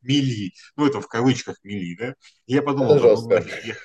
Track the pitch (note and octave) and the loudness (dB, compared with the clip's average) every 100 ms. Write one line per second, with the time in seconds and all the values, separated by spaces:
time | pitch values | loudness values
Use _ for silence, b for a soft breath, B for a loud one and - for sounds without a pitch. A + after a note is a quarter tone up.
0 | B2 C#3+ C3+ A2 G2 - B - D3 A2 | -4 -2 0 -4 -8 -12 B 0 0 0
1 | F#2+ A2+ B2+ B2+ - F2+ G2 G2+ F2 F2 | -6 -2 0 0 -4 -14 -10 -8 -8 -8
2 | A#2+ C3+ b b - C#3+ C#3+ C#3 B2+ D3 | -10 -12 b b -4 -2 -2 -2 2 6
3 | A#2+ G#2+ A2+ F#2 E2 - - - | 6 4 2 0 0 -12 -12 -14